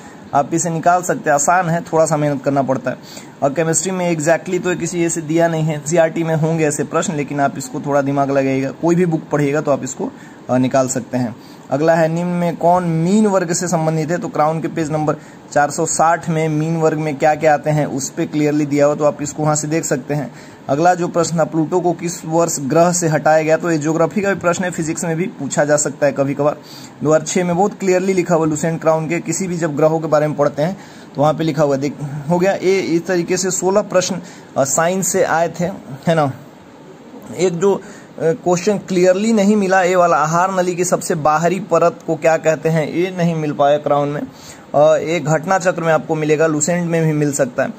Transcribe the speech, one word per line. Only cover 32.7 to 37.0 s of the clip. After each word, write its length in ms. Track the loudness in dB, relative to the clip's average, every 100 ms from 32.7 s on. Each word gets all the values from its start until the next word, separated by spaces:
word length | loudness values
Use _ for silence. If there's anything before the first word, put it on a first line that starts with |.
| 0
इस 280 | 2 0 0
तरीके 300 | -2 0 -2
से 140 | -2
सोलह 300 | -2 0 0
प्रश्न, 400 | 2 0 0 -4 -10 -18 -6 -2
अ, 60 |
science 480 | 0 0 0 0 0
से 120 | 0
आए 260 | 2 0 -2
थे, 160 | -2 -6 -6 -14 -6 0
है 80 | 2
ना? 180 | 0 -4 -16 -20 -20 -20 -20 -20